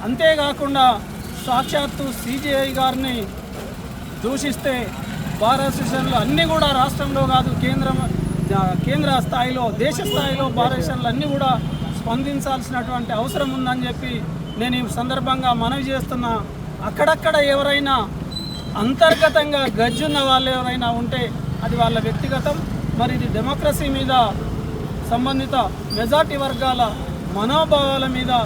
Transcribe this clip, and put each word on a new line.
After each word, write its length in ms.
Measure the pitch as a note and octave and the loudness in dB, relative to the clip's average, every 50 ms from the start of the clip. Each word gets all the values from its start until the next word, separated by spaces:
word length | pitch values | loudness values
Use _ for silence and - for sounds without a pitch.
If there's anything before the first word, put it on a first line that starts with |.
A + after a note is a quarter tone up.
| - | -2
అంతేకాకుండా 760 | G#3+ B3+ - D#4+ D#4+ D#4+ D4+ C#4+ C#4+ C#4 C#4 D4 C#4 C#4 C#4 C4 B3+ A#3 - - - - - - - - - - | -4 -2 2 4 4 4 4 2 0 -2 -2 -2 0 4 6 6 6 6 4 -2 -8 -10 -10 -10 -10 -10 -8 -4
సాక్షాత్తు 600 | - B3 B3 C4 - - D4 C#4+ C#4 - - C#4 C4+ A#3+ - | 0 0 0 0 2 0 0 0 -2 -4 -4 -6 -6 -6 -6
సీజేఐ 480 | - A#3 B3 C4+ D4 D4 C#4 C4+ C4+ C4+ C4 C4+ | -6 -4 -4 -4 -2 0 0 2 0 0 0 2
గారిని 360 | C4 C4 B3+ C4 C4 C4 B3 A#3 G3+ F#3+ - - - - - - - - - - - - - - - - - - | 2 2 2 0 -2 -2 -2 -4 -4 -6 -8 -12 -12 -10 -10 -10 -10 -10 -10 -10 -10 -10 -10 -10 -10 -10 -10 -6
దూషిస్తే 520 | - A3+ C4+ C4+ C#4 D4 - - - C#4+ C4 B3 A#3 - - - - - - - - - - - | -4 -2 -2 -2 -2 -2 -4 -2 -2 -2 -2 -2 -4 -6 -6 -8 -8 -8 -6 -6 -6 -6 -2 0
బార్ 220 | G#3 A3+ C4 C4+ C#4 | 2 4 4 4 2
అసోసియేషన్లు 500 | C#4 B3+ - - - B3+ C4 C4 B3+ B3+ A#3+ | 0 0 0 -2 0 0 0 0 2 2 2
అన్నీ 220 | - A#3+ C#4+ D#4 E4 D#4+ | 2 4 4 2 4 4
కూడా 180 | D#4+ D#4 D4+ D4 C#4 B3+ | 4 4 4 4 4 4
రాష్ట్రంలో 420 | B3+ C#4 C#4 - C#4+ C#4 C#4 C4+ C4+ B3+ | 2 2 2 -2 -2 -2 0 0 2 4
కాదు, 200 | B3+ B3+ C4 - - - | 4 4 4 2 0 0
కేంద్రం, 340 | - B3+ C4 - C4 C4 C4 - - - - - - - - - - - G3 G3 | 0 0 2 2 0 0 0 0 0 0 0 -2 -2 -2 -2 -2 0 0 2 2
ఆ, 20 | F#3+ F#3 F3+ F3+ - | 2 2 2 0 0
కేంద్ర 240 | - C4+ D4 D4+ C#4 C4+ B3+ - | 2 2 2 2 2 2 2 2
స్థాయిలో, 380 | - - B3+ A#3+ B3+ B3+ C4 B3 A3+ G3 G#3+ A#3 | 0 0 0 0 0 0 0 0 -2 0 0 0
దేశ 120 | D4 - - C4 - | 0 0 0 -2 0
స్థాయిలో 360 | - D4+ C#4 C4+ C4+ C4+ C4+ C4 - | 0 0 0 0 0 0 0 0 2
బార్ 180 | - - B3+ C4 | 2 2 2 2
అసోసియేషన్లు 340 | C4 - - C4+ B3+ B3+ A#3+ | 0 -2 -2 -2 0 0 0
అన్నీ 140 | A#3+ C4 D4 D4 C#4 | 0 0 0 0 0
కూడా 160 | C#4 C4+ C4 B3+ - - - - - - - - - | 2 2 2 2 2 0 -2 -4 -4 -4 -4 -4 -4
స్పందించాల్సినటువంటి 1120 | - A#3 A3+ B3+ C4+ C#4+ C#4+ C4+ - C#4 C4+ C4 - - C4 B3 A#3+ A#3+ B3 B3 A#3 - A#3+ G#3+ | -4 -2 -2 -2 -2 -2 -4 -4 -2 -2 -4 -4 -4 -6 -6 -4 -4 -4 -4 -4 -4 -4 -2 -2
అవసరం 300 | A#3 C4+ - C#4 C#4+ C4+ C4 C4 | -2 -2 -2 -2 -2 -2 -2 -2
ఉందని 260 | C4 B3+ B3+ B3+ B3 | -2 -2 -2 -2 -2
చెప్పి 260 | B3 A#3+ - B3+ B3+ A#3+ A#3 A3+ - - - - - - G#3 | -4 -4 -6 -6 -6 -6 -4 -6 -6 -6 -8 -8 -8 -4 -4
నేను 160 | A3+ B3 B3 B3+ | -2 0 0 0
ఈ 20 | B3 G3+ - A#3+ | 0 -2 -2 -4
సందర్భంగా 540 | A#3+ B3 C4 C4 B3+ C4+ C4 C4 C4 B3+ A#3+ A#3 | -2 -2 -2 -2 0 0 0 0 2 0 2 2
మనవి 240 | A#3 A#3 C4+ C#4 C4 C4+ | 2 0 0 -2 -2 -2
చేస్తున్నా. 420 | C4+ C4 B3 - B3+ B3 A#3+ A#3 A3+ A3 - - - - - - - - F3+ G#3+ | -2 -2 -2 -4 -4 -4 -2 -2 -2 -2 -4 -6 -8 -10 -10 -10 -8 -6 -6 -6
అక్కడక్కడ 480 | - - D4 D4+ D#4+ D4+ - D#4+ D#4 D4+ C#4+ C#4 C#4 | 0 2 4 4 4 2 2 2 2 4 4 4 2
ఎవరైనా 400 | C#4 C#4 C#4+ C#4+ C#4+ C#4 C#4 C4+ B3 G#3 G3+ - - - - - - - - - - - - - G#3 | 2 2 2 2 0 2 2 0 0 0 -2 -4 -8 -8 -6 -6 -8 -8 -8 -8 -8 -8 -6 -4 -2
అంతర్గతంగా 800 | G3+ A#3+ C4+ - E4 D#4+ E4 - D#4+ D#4 - D#4+ D4 D4 D4 C#4 C4+ B3 G3+ G#3+ | 0 0 4 6 6 6 6 6 4 4 4 4 2 2 0 0 0 0 2 2
గజ్జున్న 400 | A3+ B3 A#3+ - D4 D#4 D4 C#4+ C4+ C4+ | 0 0 2 0 -2 0 0 2 4 4
వాళ్ళు 200 | C4 B3+ C4 C4 B3+ | 4 4 4 2 0
ఎవరైనా 340 | B3+ B3 B3 B3 B3+ A#3+ A#3 A#3 A#3 | 0 -2 -2 -2 0 0 0 0 0
ఉంటే 220 | A#3 - - - A#3+ - - - - - - - - | -2 -2 -2 -2 -2 -2 -4 -6 -6 -6 -4 -4 -2
అది 120 | A#3 A#3 A#3+ | -2 2 2
వాళ్ళ 140 | A#3 A3+ A#3 A3+ A3 A3+ | 2 2 2 2 0 0
వ్యక్తిగతం. 500 | A3 - D4 C4+ C4+ C4 - D4 D4 - - - - - - - - A3+ | -2 -2 -2 -2 -2 0 0 0 -2 -2 -2 -4 -4 -4 -4 -4 0 0
మరి 140 | A#3 B3 B3 B3 | 0 0 0 0
ఇది 120 | - - - G#3+ | -2 0 0 0
డెమోక్రసీ 500 | A3 C4 C#4+ C#4 - D4 C#4+ - D4 C#4 C4+ | 0 -2 -2 0 2 0 2 2 0 -2 -2
మీద, 160 | C4+ C4+ C4 C4 B3+ A#3 G#3 F#3+ - - - - - - - - - - - - - - - | -2 0 2 4 4 4 4 2 -2 -4 -4 -4 -4 -4 -6 -6 -6 -6 -6 -6 -6 -4 -2
సంబంధిత 420 | A#3 A#3+ B3+ C4 C4+ C4+ C4+ B3+ C#4+ B3+ A3 F#3 D#3+ - - - G3 | 0 0 0 0 0 -2 -2 0 0 0 0 0 -2 -6 -8 -6 -4
మెజారిటీ 420 | G#3 A#3 A3+ C#4+ D4+ D#4+ - D4 C#4 C4+ | -2 0 4 4 4 4 4 0 -2 -2
వర్గాల 380 | C4+ C4+ A#3+ C4 C4 B3+ B3 A#3+ G#3+ G#3 - - - - - - - - G3 | -2 -2 0 0 0 2 2 0 0 0 -4 -6 -6 -6 -6 -6 -4 -2 -2
మనోభావాల 680 | G#3 A#3 C#4 D#4 D#4+ D#4 D4+ C#4+ C#4 C#4 C4+ C4+ C4 C4 B3+ B3+ | 0 2 2 2 4 4 4 4 4 2 2 0 0 0 0 -2
మీద 160 | B3+ C4+ B3+ A#3+ - | 0 2 2 2 2